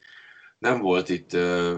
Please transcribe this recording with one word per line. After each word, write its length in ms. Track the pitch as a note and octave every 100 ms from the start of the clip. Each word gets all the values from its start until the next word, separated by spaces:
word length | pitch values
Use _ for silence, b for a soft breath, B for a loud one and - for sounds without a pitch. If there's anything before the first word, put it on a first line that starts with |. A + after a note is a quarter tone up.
| B B B B B _
nem 220 | A#2 B2
volt 280 | G2 F2+ F#2
itt, 240 | F2 -
ö, 440 | F2+ F2 F2 F2